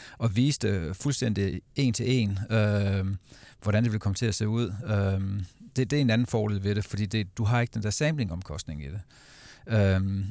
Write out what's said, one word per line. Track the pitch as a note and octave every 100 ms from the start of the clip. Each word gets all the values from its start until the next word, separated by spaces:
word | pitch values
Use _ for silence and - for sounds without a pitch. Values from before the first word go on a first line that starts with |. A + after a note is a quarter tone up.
| - -
og | A#2 G2+
vise | C#3 C#3+
det | A2 G2 D#2+ F#2
fuldstændig | C#3+ C3+ C3+ G#2 G2 E2 - -
en | C3
til | A2 G#2 B2+
en, | G#2 G2 -
øh, | A2 G#2 G#2 G2+ G2 F#2+ G2 - - - -
hvordan | G#2 G#2
det | A#2
vil | G#2+
komme | G#2 F#2+
til | A#2
at | G2+
se | G#2+
ud. | A2+ A#2 G2+ -
Øh, | G#2 G2 G2 G2 G2+ F2+ - - -
det, | C3
det | D3
er |
en | C3
anden | A2 B2
fordel | A2+ G#2+ G2+
ved | G2 G#2
det, | G2+
fordi | G#2 G#2
det, | A2 G2 -
du |
har | G#2+ A#2+
ikke | A#2+
den | A2+
der | G#2
samplingomkostning | - D3+ D3+ G#2 E2 - D2 - D2+
i | C#2
det. | G2 - - - - - - -
Øhm, | A2+ G2 F#2 G2 G2 G2